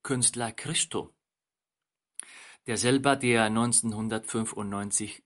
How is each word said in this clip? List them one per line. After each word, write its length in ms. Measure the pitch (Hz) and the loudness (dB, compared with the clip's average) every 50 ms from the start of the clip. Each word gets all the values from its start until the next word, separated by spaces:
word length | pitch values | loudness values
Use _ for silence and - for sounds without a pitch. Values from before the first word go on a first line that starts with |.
Künstler 500 | - - 135 127 120 - - 120 120 113 | -6 -2 0 2 2 2 2 0 -4 -4
Christo, 640 | - - - 143 165 - - - - 95 - - _ _ _ _ _ _ _ _ _ _ _ _ _ _ _ _ _ _ _ _ _ - - - - - - - - _ - | -6 -8 -6 -4 -2 -2 -2 -2 -2 -6 -6 -6 _ _ _ _ _ _ _ _ _ _ _ _ _ _ _ _ _ _ _ _ _ -20 -18 -18 -18 -20 -20 -20 -20 _ -6
der 100 | - 113 | -4 -2
selber, 400 | 98 101 123 135 139 139 139 139 | 0 2 4 4 4 4 4 2
der 320 | 139 131 123 120 113 110 107 | 4 4 2 4 4 4 4
neunzehnhundertfünfundneunzig 1800 | 110 113 117 120 117 - - 113 107 107 110 110 113 110 - - - 113 110 - - 107 104 101 101 101 101 101 - - 107 104 - - _ | 2 2 2 4 2 2 2 0 -2 -2 -2 -2 -2 -4 -4 -4 -4 -2 -2 -2 -4 -6 -6 -4 -4 -4 -4 -2 -2 -4 -4 -4 -10 -14 _